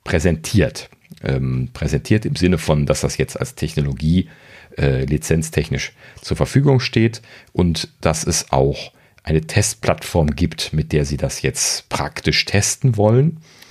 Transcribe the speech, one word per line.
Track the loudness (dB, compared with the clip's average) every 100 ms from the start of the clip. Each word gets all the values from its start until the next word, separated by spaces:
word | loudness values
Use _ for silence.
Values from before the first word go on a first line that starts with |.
präsentiert. | -2 0 2 0 -2 -2 -2 -4 -16 _ -20 -10
Ähm, | -4 -2 -2 -2 -4
präsentiert | -6 -2 -2 0 0 0
im | 0
Sinne | 2 2
von, | 2 2
dass | 2 0
das | -2 -2
jetzt | -4 -4
als | -8
Technologie, | -6 -4 -2 -2 0 2 2 0 -8 -20 -20 -14 -2
äh, | 0 0 0
lizenztechnisch | -2 0 0 0 -2 -2 -4 -8 -14 -20 -14
zur | -6 -2
Verfügung | 2 2 4 4
steht | 2 2 2 0 -16 -20 -8
und | 0 2 0 -6 -4
dass | -2 -2 -2
es | -2 0
auch | 2 2 0 -10 _ _ _
eine | -2 -2
Testplattform | 0 0 0 -2 -2 -2 0 0 2 2
gibt, | -2 -2 -4
mit | -2 0
der | 0 0
sie | -2
das | -4 -2
jetzt | -4 -2 -2 -4 -6
praktisch | -6 -6 -4 -2 0
testen | 0 0 0 0 0 4
wollen | 4 6 4 0 -14 -20 -18